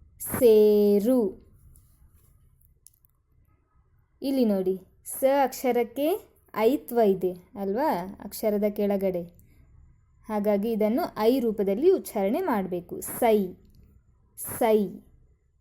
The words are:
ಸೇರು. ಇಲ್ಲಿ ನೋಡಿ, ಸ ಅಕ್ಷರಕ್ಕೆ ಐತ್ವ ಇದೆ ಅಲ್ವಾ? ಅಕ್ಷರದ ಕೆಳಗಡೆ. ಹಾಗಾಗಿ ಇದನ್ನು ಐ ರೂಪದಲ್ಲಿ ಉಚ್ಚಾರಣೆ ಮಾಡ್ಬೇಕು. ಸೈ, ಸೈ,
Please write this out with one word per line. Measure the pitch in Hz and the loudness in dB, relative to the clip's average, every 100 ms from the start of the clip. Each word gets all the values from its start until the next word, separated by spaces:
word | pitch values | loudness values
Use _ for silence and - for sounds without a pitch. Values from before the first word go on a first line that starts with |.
| - - | -20 -18
ಸೇರು. | - - 247 214 214 208 202 202 214 254 202 - - - - - _ _ _ _ _ _ _ _ _ _ _ _ _ _ _ _ _ _ _ _ _ _ _ - | -10 2 6 8 6 4 4 2 2 2 0 -6 -18 -20 -20 -20 _ _ _ _ _ _ _ _ _ _ _ _ _ _ _ _ _ _ _ _ _ _ _ -10
ಇಲ್ಲಿ | 262 269 | -4 0
ನೋಡಿ, | 226 190 185 185 - _ | 0 0 -2 -4 -8 _
ಸ | - - 262 285 | -18 -2 0 2
ಅಕ್ಷರಕ್ಕೆ | 254 - 254 240 233 - 294 427 - _ _ - | 0 -2 -2 -2 -2 -2 -2 -2 -8 _ _ 0
ಐತ್ವ | 226 294 - 233 | 0 0 -2 0
ಇದೆ | 214 180 185 | 2 2 -2
ಅಲ್ವಾ? | 180 - 202 196 208 302 185 185 - | -6 -14 -8 -6 -2 -2 -2 -6 -12
ಅಕ್ಷರದ | 196 - 220 208 208 208 | -16 -6 -2 0 -2 -2
ಕೆಳಗಡೆ. | 202 196 190 175 170 - - _ _ - - _ _ _ - | -2 0 -2 -4 -8 -16 -20 _ _ -20 -20 _ _ _ -8
ಹಾಗಾಗಿ | 214 208 202 226 | -2 0 0 0
ಇದನ್ನು | 220 214 254 349 - | -2 0 0 -4 0
ಐ | 220 269 | 2 2
ರೂಪದಲ್ಲಿ | 233 208 196 196 349 | 0 -2 -2 0 2
ಉಚ್ಚಾರಣೆ | 330 - 214 196 302 | 2 0 -4 -2 -2
ಮಾಡ್ಬೇಕು. | 370 214 185 180 - - | -2 -2 -4 -8 -10 -12
ಸೈ, | - - 240 214 180 - - - - _ _ _ _ - | -12 -2 2 2 0 -8 -20 -20 -20 _ _ _ _ -16
ಸೈ, | - - 233 214 185 - - _ _ _ _ _ | -12 -2 2 2 0 -8 -20 _ _ _ _ _